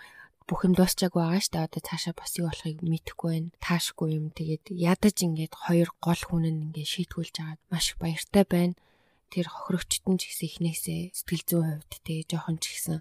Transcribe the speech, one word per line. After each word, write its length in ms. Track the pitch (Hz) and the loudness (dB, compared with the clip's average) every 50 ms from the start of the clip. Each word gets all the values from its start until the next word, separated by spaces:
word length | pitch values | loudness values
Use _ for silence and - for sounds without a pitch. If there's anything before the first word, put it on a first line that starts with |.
| - - - - - - _ _ _ | -12 -20 -20 -20 -20 -20 _ _ _
бүх 200 | - 175 - - 180 | -4 -2 2 6 6
юм 80 | 180 | 8
дуусчааг 400 | 185 180 180 - - 190 180 - | 8 6 6 6 2 0 2 2
байгаа 240 | 175 170 165 175 196 | 2 2 4 2 2
штэ. 240 | - - - 165 160 | 0 0 -2 -2 -2
Одоо 160 | - - 156 | -2 -4 -8
цаашаа 340 | - - 165 160 - 175 165 | -8 -6 -6 -6 -4 -6 -6
бас 200 | - - - - | -8 -8 -8 -4
юу 120 | - 170 160 | -2 -2 -2
болохыг 360 | 151 - - 165 156 156 175 | -2 -4 -6 -6 -6 -2 0
мэдэхгүй 460 | 165 160 160 - - - - - 165 165 | 0 0 0 -2 -8 -12 -4 -2 -2 0
байна. 220 | 160 160 170 - - - | 0 -2 -4 -8 -8 -2
Таашгүй 440 | - 175 165 - - - - 175 156 156 156 | 0 0 2 0 -2 -4 -2 -2 0 0 0
юм. 80 | 156 156 | -2 -4
Тэгээд 360 | - - 160 156 156 - - - 190 | -6 -6 -4 -2 -2 -4 -4 -8 -4
ядаж 400 | 175 170 170 185 - - 208 - - 180 | 0 4 4 4 6 4 4 4 4 0
ингээд 300 | 170 160 156 156 - - | 0 2 0 -2 -4 -6
хоёр 320 | - - - 175 170 170 - - - - | -8 0 4 4 4 4 4 0 -4 0
гол 160 | 170 170 - | 0 0 0
хүн 240 | - - 175 170 160 | 0 -2 0 2 2
нь 180 | 160 160 156 156 156 | 2 0 -2 -4 -6
ингээд 240 | 160 156 147 - - | -6 -6 -6 -6 -4
шийтгүүлж 420 | - 175 - - 160 - - - - | -4 -4 -4 -4 -8 -8 -6 -6 -8
агаад 220 | 160 160 156 - _ - 175 | -8 -8 -10 -12 _ -6 -2
маш 120 | 160 - - - | -2 0 -2 -2
их 60 | - | -2
баяртай 460 | 170 165 160 - - - - 202 196 | -2 -2 -2 -2 -4 2 4 4 6
байна. 320 | - 180 175 175 180 175 _ _ _ _ _ _ _ _ _ _ _ - | 6 4 4 4 2 0 _ _ _ _ _ _ _ _ _ _ _ -4
Тэр 160 | 185 170 165 | -4 -4 -4
хохирогчд 560 | - - - - 185 175 - - - - - | -6 -10 -4 -2 -2 -2 0 -2 -4 -4 0
нь 160 | - 185 180 | 0 0 0
ч 20 | - - | 0 -4
гэсэн 160 | - - 170 | -6 -6 -6
эхнээсээ 560 | 156 - - 170 165 160 - - 175 160 165 175 180 | -6 -4 -2 -2 -2 -2 -2 -4 -4 -4 -6 -6 -8
сэтгэл 340 | - - - - 175 165 - - | -10 -10 -6 -4 -4 -4 -2 0
зүйн 200 | 175 170 165 160 151 151 | 2 2 2 2 -2 -4
хувьд 120 | - - - - - | -8 -14 -18 -14 -8
те 100 | - 160 160 160 - | -6 -6 -6 -4 -4
жоохон 280 | 175 165 - - 160 156 | -4 -4 -2 -2 -4 -2
ч 40 | - - | -4 -6
гэсэн 260 | - - - 170 160 156 | -6 -6 -4 -2 -4 -4